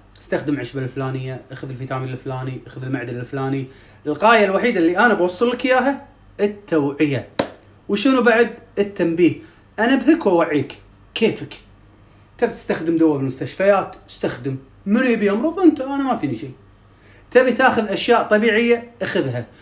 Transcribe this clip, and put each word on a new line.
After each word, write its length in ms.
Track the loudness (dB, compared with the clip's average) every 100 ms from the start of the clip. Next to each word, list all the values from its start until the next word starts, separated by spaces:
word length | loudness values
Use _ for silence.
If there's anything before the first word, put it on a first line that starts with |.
| _ -16
استخدم 400 | -6 -4 -2 -4
عشبة 220 | -6 -8
الفلانية، 580 | -8 -6 -6 -6 -8 -12 -14
اخذ 180 | -14 -14
الفيتامين 380 | -12 -8 -8 -8
الفلاني، 520 | -10 -10 -8 -8 -10 -14
اخذ 180 | -12
المعدن 320 | -6 -6 -6 -10
الفلاني. 500 | -8 -6 -4 -4 -6 -14 -20 -10 -6
الغاية 380 | 2 4 6
الوحيدة 360 | 4 2 0 2
اللي 180 | 2 4
انا 160 | 2
بوصل 360 | 4 0 0 -2
لك 160 | 0 0
اياها 400 | 2 2 -2 -8 -20 _ -4
التوعية. 880 | -4 -4 -2 0 0 0 0 0 -6 -6 -6 -8 -20 -14 -6
وشنو 340 | 0 2 4
بعد؟ 280 | 4 4 2 -2 -10 -4
التنبيه. 560 | -4 -2 -2 4 2 2 -14 -20 _ -2
انبهك 460 | 2 2 4 4 4
واوعيك 520 | 2 2 0 -4 -10 -20 -20 _
كيفك. 400 | -2 -2 -2 -10 -16 -20 -20 _ _ _ _ _ -4
تبي 140 | -4
تستخدم 440 | -4 -6 -4 -2 2
دواء 200 | 2 2
بالمستشفيات؟ 800 | -2 -6 -8 -2 2 2 0 -10 -18
استخدم. 460 | -6 -6 -6 -8 -8 -12 -10 -2
منو 160 | 0
يبي 240 | 2 2 2
يمرض؟ 340 | 0 -2 4
انت، 200 | 4 4
انا 240 | -2 -4
ما 120 | -2 -2
فيني 220 | -4 -6
شيء. 140 | -10 -16 _ _ _ _ -20 -20 2
تبي 220 | 4 4
تاخذ 360 | 4 2 2 -2
اشياء 340 | -2 2 2
طبيعية؟ 680 | 4 2 4 2 2 0 -2 -10
اخذها. 420 | -4 -2 -2 -4 -10 -16